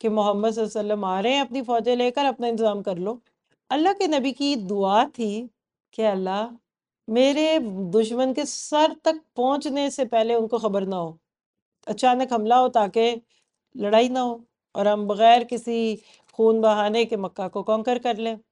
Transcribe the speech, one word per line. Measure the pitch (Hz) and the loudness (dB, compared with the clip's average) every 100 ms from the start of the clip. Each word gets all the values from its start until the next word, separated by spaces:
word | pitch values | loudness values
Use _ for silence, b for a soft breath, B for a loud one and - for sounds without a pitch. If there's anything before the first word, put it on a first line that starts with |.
कि | 220 | -2
मोहम्मद | 214 208 202 220 | 0 2 2 0
सल्लल्लाहु | 220 214 | 0 -4
अलैहि | 220 | -4
वसल्लम | 208 208 196 | -2 -2 -2
आ | 185 | 0
रहे | 220 | 0
हैं, | 277 | 0
अपनी | 262 254 | -2 -4
फ़ौजें | 233 233 233 247 | -2 -2 0 0
लेकर | 247 247 285 | 0 0 -2
अपना | 262 240 | 0 -4
इंतज़ाम | 226 220 202 | 0 0 0
कर | 202 175 | -4 -4
लो। | 185 240 _ _ _ _ - | -6 -8 _ _ _ _ -6
अल्लाह | 277 339 | 0 0
के | 403 370 | 0 0
नबी | 294 254 | 0 -2
की | 240 285 285 185 | -2 -2 -2 -4
दुआ | 202 196 208 285 | -2 2 2 2
थी | - 220 208 247 _ _ _ _ | -2 -6 -6 -10 _ _ _ _
कि | - 220 | -2 0
अल्लाह, | 190 185 196 233 233 _ _ _ _ - | 0 -2 -4 -6 -12 _ _ _ _ -4
मेरे | 226 269 285 311 320 233 190 185 | 2 2 4 2 0 -2 -6 -2
दुश्मन | 208 220 233 262 | 0 0 0 -2
के | 262 294 | -2 -6
सर | - - 294 311 311 320 | -8 -4 2 2 2 -2
तक | 320 _ - | -2 _ -4
पहुंचने | 247 285 302 277 285 | 0 0 -2 -2 -4
से | 277 247 | -2 -2
पहले | 226 226 233 | 0 2 0
उनको | 220 233 | 0 -2
खबर | 214 196 190 | -2 -2 -2
ना | 185 | -4
हो, | 165 165 _ _ _ _ _ _ - | -6 -10 _ _ _ _ _ _ -10
अचानक | 208 254 247 254 | 0 2 2 0
हमला | 233 214 247 | -2 2 4
हो | 254 | 4
ताकि | 247 202 226 233 233 _ _ _ _ _ - | 2 0 2 0 0 _ _ _ _ _ -6
लड़ाई | 202 220 247 | 2 4 4
ना | 254 | 0
हो | 247 233 233 _ _ - | -4 -6 -14 _ _ -2
और | 208 | 0
हम | 208 202 | 0 -2
बगैर | 202 226 240 233 | 4 6 6 4
किसी | 240 240 233 226 214 b b b - | -6 -4 -2 -2 -4 b b b 0
खून | 220 226 | 2 4
बहाने | 220 214 208 220 233 | 4 2 2 0 0
के | 220 | -2
मक्का | 190 - 185 | -6 -6 -8
को | 202 | -6
कॉन्कर | 190 220 220 247 | -2 -2 0 -2
कर | 247 214 | -2 -4
लें। | 226 220 _ | -4 -8 _